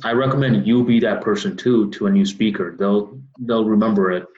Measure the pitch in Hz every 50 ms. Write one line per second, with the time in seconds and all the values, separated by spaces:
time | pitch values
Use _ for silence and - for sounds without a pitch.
0 | - 113 117 123 135 135 143 139 139 127 113 101 98 107 120 123 120 123 117 113
1 | 113 107 101 101 - 110 104 101 - 101 92 - - 123 123 113 104 101 - -
2 | 107 98 98 98 95 98 - - 110 107 101 98 92 85 85 87 98 101 101 104
3 | 101 - - - - - _ - 120 117 117 113 110 110 107 104 110 113 104 98
4 | 95 92 90 90 - - _